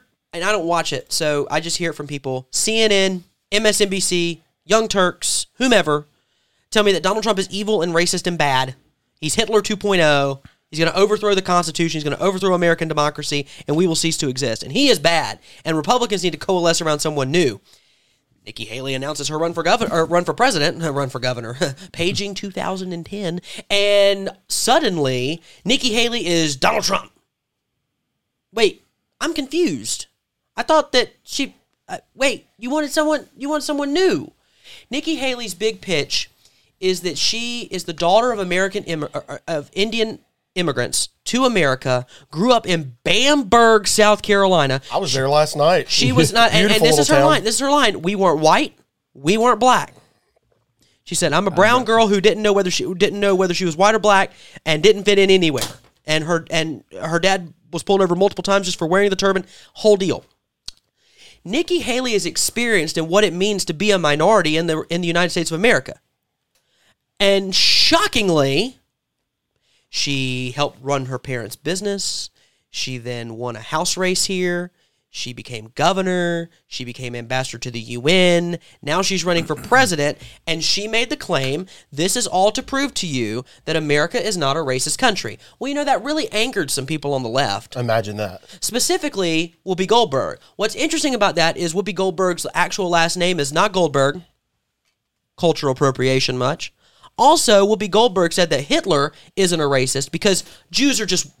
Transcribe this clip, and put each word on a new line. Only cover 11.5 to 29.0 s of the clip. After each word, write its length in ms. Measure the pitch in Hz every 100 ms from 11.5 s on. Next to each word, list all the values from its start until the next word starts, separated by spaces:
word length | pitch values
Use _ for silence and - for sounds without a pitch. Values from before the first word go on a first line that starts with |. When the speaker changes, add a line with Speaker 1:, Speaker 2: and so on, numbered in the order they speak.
| 180 160 156 165 160
Speaker 1:
He's 60 | 147
gonna 160 | -
overthrow 320 | 180 185 190
American 340 | 180 170 165 160
democracy, 580 | 151 147 151 147 143 139 - -
and 80 | 151
we 120 | 180
will 80 | 160
cease 220 | 165 156
to 120 | 147
exist. 340 | 127 135 113
And 80 | -
he 160 | 175 277
is 100 | 190
bad, 400 | 160 165 113 - - - -
and 100 | 160
Republicans 480 | 147 247 233 196
need 80 | 175
to 60 | -
coalesce 440 | - 185 170 156
around 180 | 160 151
someone 300 | 156 147 131
new. 280 | 165 147 104 _ _ _ _ _ _ _ _ -
Nikki 200 | 110 104
Haley 300 | 117 135 131
announces 320 | 139 147 139
her 100 | 156
run 160 | 165
for 100 | 165
governor, 300 | 160 214 226
or 120 | 165 160
run 180 | 170 175
for 80 |
president, 480 | 147 254 170 147 117
<laughs> 140 | 165 139
run 140 | 135
for 100 | 127
governor, 380 | 127 120 117 123 160 139
<laughs> 160 | 185
paging 440 | - 170 - 202 190
two 160 | 202
thousand 420 | - - 190 185
and 120 | 170 165
ten, 360 | 202 185 175 - - -
and 600 | 202 202 202 202 196 190 - -
suddenly 960 | - - 294 277 170 135 127 127 165 - - -
Nikki 260 | 269 240
Haley 320 | 220 233 233 175
is 300 | 170 156 135
Donald 280 | 175 226 180
Trump. 260 | 190 - _ _ _ _ _ _ _ _ _ _ _ _ _ _
Wait, 280 | 214 214 - _ _